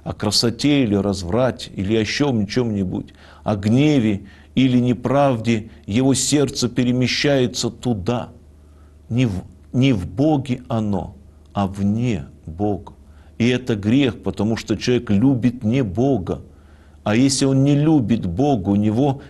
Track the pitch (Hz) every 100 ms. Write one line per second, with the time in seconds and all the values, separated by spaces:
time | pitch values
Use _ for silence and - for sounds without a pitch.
0 | - - 104 - 117 117 143 147 117 101
1 | 101 95 87 110 127 - - - 95 113
2 | 104 - 143 117 98 127 120 101 92 104
3 | - - - - - 104 104 123 151 147
4 | 110 98 - - - - 131 123 123 110
5 | 117 139 139 117 110 113 107 - - 107
6 | 135 135 - 147 139 143 120 123 123 123
7 | 120 - 143 139 123 - 117 - 127 107
8 | 90 120 - - - - - - - -
9 | - 113 123 90 - - - 123 135 110
10 | 87 92 151 147 131 123 - 113 104 95
11 | - - - - - 101 98 101 101 110
12 | 123 92 69 - - 80 104 95 - -
13 | - - - - 117 123 127 107 101 135
14 | 131 - 98 92 104 110 - 104 - 123
15 | 120 101 131 123 120 120 104 127 110 90
16 | 135 120 87 76 - - - - - -
17 | 107 110 135 131 135 135 139 143 151 156
18 | 101 113 92 87 147 123 92 101 107 107
19 | 143 131